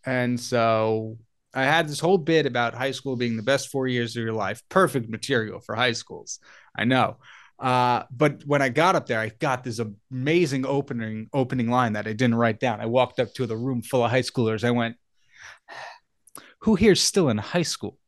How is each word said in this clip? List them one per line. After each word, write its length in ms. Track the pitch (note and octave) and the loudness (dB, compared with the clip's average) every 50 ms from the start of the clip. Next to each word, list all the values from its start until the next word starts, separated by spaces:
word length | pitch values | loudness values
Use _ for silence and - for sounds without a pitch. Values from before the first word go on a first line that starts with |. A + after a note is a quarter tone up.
| _ | _
And 340 | C3 C3 B2+ B2 B2 B2 A#2 | -2 -2 -2 0 -2 -2 -4
so 760 | A#2 - B2 A#2+ A2+ A2+ A2+ A2 A2 A2 A2 A2 A2 A2 A2+ A2+ - _ _ _ _ _ - | -4 -2 0 2 2 4 4 2 2 0 0 -2 -4 -8 -12 -14 -18 _ _ _ _ _ -4
I 80 | C3+ | -2
had 260 | C3 C3+ D#3 E3 E3 D3+ | 0 2 2 2 0 -2
this 120 | D3 C#3+ | -4 -2
whole 180 | D#3+ E3+ G3 F#3 | 2 2 2 2
bit 280 | D3 D#3 E3 D#3+ C#3+ | 2 2 2 2 2
about 280 | C3+ A#2+ B2 A#2+ A#2 A#2 | 2 0 0 -2 -2 -2
high 160 | A#2+ B2+ C3+ | -4 -4 -4
school 240 | B2+ C3 - C#3 C3 | -4 -4 -6 -6 -4
being 220 | A#2+ B2 A#2+ A2+ | -2 -2 -2 -2
the 80 | A2 G#2 | -2 0
best 240 | B2+ C3+ C3+ - - | 0 0 0 0 -4
four 160 | - C3+ C3 | -6 -4 -2
years 300 | C3 B2 A#2+ A#2+ A2+ A#2 | -2 -2 -2 -4 -4 -6
of 80 | A#2+ A2+ | -6 -6
your 80 | A2+ | -4
life. 280 | A2 A2 G2+ F#2+ G#2+ - _ _ | -4 -4 -4 -4 -6 -8 _ _
Perfect 400 | - F#3+ F#3 - - C3+ A2+ A2 | 2 4 4 4 2 -4 -4 -4
material 520 | A2 G#2+ - - C#3 A#2 A2 G#2+ F#2 F#2+ | -10 -10 -6 -2 -2 -2 -2 -4 -10 -12
for 160 | - - G#2+ | -10 -8 -2
high 160 | A2 B2 B2 | 0 0 0
schools. 480 | A2+ - - _ F2 D2+ A1+ - - - _ - - - - _ _ | 0 -4 -8 _ -16 -16 -14 -16 -16 -16 _ -20 -20 -20 -20 _ _
I 80 | - G#2+ | -2 0
know. 340 | A#2+ C3 B2+ A2+ - - _ - - - - - _ _ - | 2 4 4 2 0 -2 _ -20 -20 -20 -20 -20 _ _ -6
Uh, 420 | - B2+ B2+ B2+ B2 B2 B2 G#2+ - - | -2 0 2 2 4 2 2 0 -2 -8
but 320 | C3 A#2+ D3+ D3 C#3 - - | -2 0 0 0 0 -2 -4
when 160 | C#3+ D3 C#3+ | -2 0 2
I 100 | C#3 C3 | 2 2
got 260 | A#2+ D3 D#3+ F#3 F#3 | 2 2 4 4 4
up 100 | D#3+ - | 2 0
there, 140 | - B2 A2 | -2 -4 -2
I 80 | A2 A2 - _ | -2 -6 -6 _
got 240 | - D3 C3 B2 | -2 -2 -2 -2
this 180 | B2+ B2+ A2+ A2+ A2+ G#2+ G2+ _ _ _ | -4 -8 -6 -6 -6 -8 -8 _ _ _
amazing 560 | C3 B2+ C3 C#3+ E3 F3 F3+ C#3+ C#3 C3+ B2+ | -10 -6 -2 2 2 2 2 2 0 -4 -2
opening, 600 | C3 C#3 C#3+ C#3 - B2 A#2 A2+ A2 A2 A2 A2 - | -2 -2 -2 -2 -4 -6 -6 -6 -6 -8 -10 -10 -4
opening 380 | - C#3 B2+ B2+ C3+ B2+ A#2 A#2 | 0 0 0 0 0 -2 0 2
line 220 | B2 B2+ B2 A2+ | 2 2 2 2
that 160 | G#2+ G#2 G#2 A2 | 0 -2 -4 -6
I 40 | |
didn't 220 | A2 G#2 B2+ A#2+ A#2 | -2 2 2 4 4
write 240 | A#2 A#2 A2+ G#2+ G#2 | 4 4 2 2 2
down. 220 | - B2 A2 G#2 | 0 -2 -2 -2
I 60 | A2 | -4
walked 340 | A2+ A#2 B2+ B2 A#2+ - - | 0 2 2 2 2 0 -4
up 120 | B2 G#2+ _ | -4 -4 _
to 120 | - C3 | -6 -4
the 100 | G#2+ A2+ | -4 -4
room 260 | A2+ A#2+ C3+ C3 A#2+ | -4 -4 -4 -4 -4
full 220 | A2+ - - B2+ A#2+ | -4 0 0 2 2
of 60 | A2+ | 4
high 120 | A#2 C3 | 2 0
schoolers. 420 | B2 - - C3 A#2 A2 A2 G#2+ A#2 | 0 0 -2 0 0 0 0 0 0
I 80 | A#2+ | 0
went, 240 | A#2+ A#2+ A#2 A#2 A#2+ _ _ _ _ _ _ _ _ - - - - _ _ - - - - - - - _ _ _ _ _ - _ - - - _ _ | 0 0 0 -2 -4 _ _ _ _ _ _ _ _ -20 -20 -20 -20 _ _ -20 -18 -16 -16 -16 -18 -20 _ _ _ _ _ -20 _ -20 -20 -20 _ _
"Who 120 | - A3 A3 | 0 2 2
here's 260 | E3 G#3 A3 F#3 - | 6 6 6 6 6
still 280 | - - - - A#2 A#2 | 4 2 2 2 2 2
in 100 | A2 G#2 | 2 0
high 240 | F#2 - - F3 | -4 -2 -2 -2
school?" 360 | E3 - - - - G2+ - _ _ | -2 -2 -4 -6 -8 -10 -12 _ _